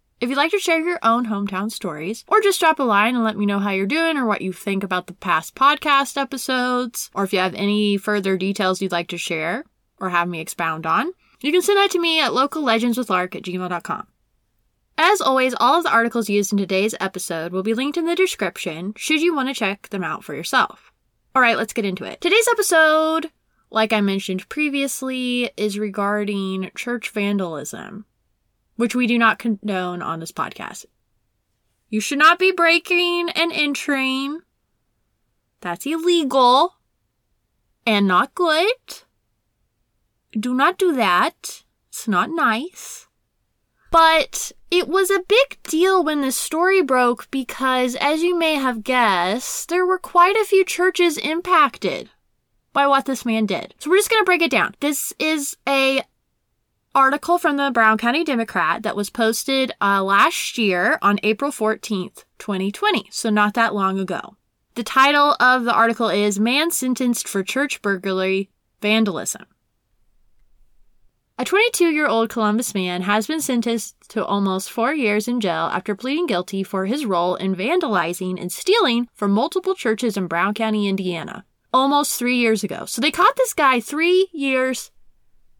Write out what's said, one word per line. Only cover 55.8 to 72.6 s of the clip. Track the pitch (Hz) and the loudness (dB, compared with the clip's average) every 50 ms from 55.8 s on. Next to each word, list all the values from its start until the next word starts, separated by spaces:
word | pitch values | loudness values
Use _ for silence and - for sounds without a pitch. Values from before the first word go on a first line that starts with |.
| 269 269 269 262 - - _ _ _ _ _ _ _ _ _ _ _ _ _ _ _ _ - | 2 2 0 -2 -4 -6 _ _ _ _ _ _ _ _ _ _ _ _ _ _ _ _ 2
article | - 269 269 285 294 - 339 349 349 | 4 4 4 4 0 0 0 0 2
from | - 311 285 | 2 0 0
the | 285 277 277 | 0 0 0
Brown | 240 240 220 220 220 | 2 4 4 4 4
County | 214 233 233 262 320 | 2 2 0 0 0
Democrat | 339 311 262 226 226 - - 185 160 156 165 - | 0 0 -2 -2 -4 -2 -2 -2 0 0 -2 -2
that | 214 208 - | -4 -4 -4
was | 202 202 - | -4 -6 -6
posted, | - 240 226 220 220 - - 277 269 269 262 - - - | -2 0 0 0 0 -2 -2 -2 0 0 0 -2 -2 -2
uh, | - 196 196 196 | 0 0 2 2
last | 190 196 196 202 254 330 - - - - - 247 | 2 2 4 4 4 4 2 -2 -6 -6 -2 0
year | 220 196 180 175 185 240 311 - | 0 0 2 2 2 0 0 2
on | - 202 202 - | 2 2 2 2
April | - 214 220 - 277 285 | 2 0 0 0 -2 -4
fourteenth, | - - 220 220 220 - - - 208 185 175 - - - - _ _ - | -2 -2 -2 -2 -2 -4 -6 -6 -6 -6 -6 -8 -12 -18 -20 _ _ -12
twenty | - - 196 185 196 202 | -8 -6 -4 -2 -2 -4
twenty, | 202 - 403 427 359 226 - - | -4 -2 -2 0 0 -2 -4 -6
so | - - - 226 | -10 -6 -2 0
not | 208 208 208 208 - | 2 2 2 2 2
that | 233 226 - - | 0 0 0 0
long | 202 190 190 190 190 | 0 -2 0 0 -2
ago. | 190 180 175 - - - - _ _ _ _ _ _ _ _ | -4 -4 -6 -8 -8 -12 -18 _ _ _ _ _ _ _ _
The | 240 | -10
title | 220 - - 269 269 285 294 294 285 294 - - | -10 0 2 4 4 6 6 4 4 4 4 4
of | 247 254 254 254 233 | 4 4 4 4 2
the | 240 | 0
article | 233 - 226 226 226 - 233 196 | 2 2 2 2 2 0 0 0
is | 170 208 208 208 196 202 | 2 2 2 0 0 0
Man | 214 233 262 285 320 339 | 0 2 2 2 0 0
Sentenced | - - 262 254 247 - 254 240 233 - - | -2 -2 -2 -2 -2 0 0 0 0 -2 -4
for | - - 202 | -4 -4 -4
Church | 190 - - 262 285 269 - - | -4 -2 -2 -2 -2 -2 -4 -4
Burglary | - 202 196 180 190 196 185 185 190 190 190 196 196 - _ _ _ _ _ _ | -4 -4 -4 -2 -2 -4 -2 -2 0 0 0 -2 -4 -6 _ _ _ _ _ _
Vandalism. | 208 208 214 226 220 208 165 123 - - - - - - _ _ _ _ _ _ _ _ _ _ _ _ _ _ _ _ _ _ _ _ _ _ _ _ _ _ _ _ _ _ _ _ _ _ _ _ _ - | -2 0 2 2 2 0 -2 -4 -6 -8 -8 -10 -14 -20 _ _ _ _ _ _ _ _ _ _ _ _ _ _ _ _ _ _ _ _ _ _ _ _ _ _ _ _ _ _ _ _ _ _ _ _ _ -8
A | 247 | -4
twenty-two-year-old | - 359 403 466 480 - - 349 330 302 302 302 254 226 226 226 226 | 0 2 2 2 2 2 2 2 2 2 2 0 2 2 0 0 0
Columbus | - 233 214 208 208 233 | -2 -2 0 0 0 0